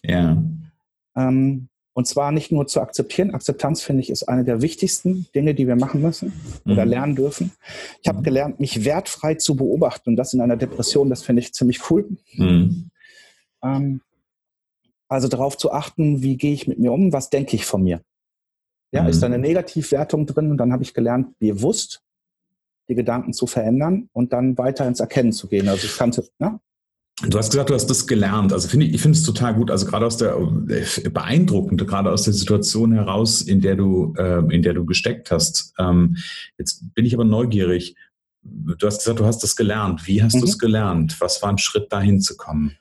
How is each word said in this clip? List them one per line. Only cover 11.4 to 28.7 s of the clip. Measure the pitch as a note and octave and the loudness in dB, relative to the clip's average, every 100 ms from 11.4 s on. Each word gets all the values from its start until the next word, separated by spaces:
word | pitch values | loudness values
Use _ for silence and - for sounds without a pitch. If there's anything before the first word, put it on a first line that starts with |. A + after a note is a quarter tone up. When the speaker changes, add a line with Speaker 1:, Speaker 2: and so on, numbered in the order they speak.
Speaker 2:
ich | A#2 | 0
ziemlich | - B2 A#2+ - | 0 0 0 0
cool. | E3 G3+ G3 _ | 0 0 -10 _
Speaker 1:
Mhm. | - F3+ F3 F3 F3 F3 _ - - - _ _ _ | -2 4 4 4 0 -8 _ -20 -20 -20 _ _ _
Speaker 2:
Ähm, | C3 C3+ C#3 C3 _ _ _ _ _ _ _ _ _ _ _ | -4 -2 -2 -4 _ _ _ _ _ _ _ _ _ _ _
also | C3+ B2+ | -2 0
darauf | B2 C3+ - | 0 -2 -2
zu | D#3+ | -2
achten, | C#3+ - - D3+ C#3+ | -2 -6 0 0 2
wie | C3+ C3 | 0 0
gehe | D3 | -2
ich | C#3+ - | -2 -4
mit | - | 0
mir | A#2+ | 0
um, | C3+ F#3+ | 4 2
was | C#3+ - | 2 -2
denke | C#3 C3+ A2 | -4 -2 -4
ich | |
von | - G2+ | -2 0
mir? | F#2 E2+ _ _ _ _ _ _ _ _ _ | 0 -2 _ _ _ _ _ _ _ _ _
Ja, | C3+ | 0
Speaker 1:
Mhm. | E3 | 2
Speaker 2:
ist | - | 2
da | B2 | 2
eine | B2 | 0
Negativwertung | C#3 F3 F3 E3 C#3+ C#3 D3+ D#3 D3 | 0 0 -2 -8 -2 -2 0 -2 0
drin? | C#3+ D3+ | 0 0
Und | C#3 | 2
dann | B2 | 2
habe | B2+ | 0
ich | C3 | -2
gelernt, | - A#2+ B2 B2+ _ | -2 0 0 -4 _
bewusst | G#2+ G2+ C3+ - - - _ _ _ _ _ _ _ _ - | -2 0 -2 -2 -6 -14 _ _ _ _ _ _ _ _ -4
die | |
Gedanken | A#2+ A#2 B2 - | -2 0 -2 -4
zu | - B2 | -4 -2
verändern | - A2 B2+ D#3 F#3+ B3 | -2 0 0 2 -2 -4
und | A#2+ B2 | -4 -2
dann | B2 C3 B2+ | 0 0 0
weiter | B2+ C3+ C3 | -2 -2 -4
ins | B2 | -2
Erkennen | A#2 - A#2 | 0 2 2
zu | A2 F#2+ | 0 -2
gehen. | G2+ G2 | 0 0
Also | G2 G2+ | -2 -4
ich | - | -2
kannte, | A#2+ A#2+ - _ | 0 0 -4 _
ne? | E3+ A3 _ _ _ _ _ - - | -4 -4 _ _ _ _ _ -6 0
Speaker 1:
Du | G#2+ | 0
hast | G#2+ | 2
gesagt, | C#3 C#3 | 0 2
du | |
hast | C3+ - | 0 0
das | B2 - | -2 0
gelernt. | A2+ G2 G#2+ G2 | 2 2 2 2
Also | F#2 | 2
finde | E2 | 2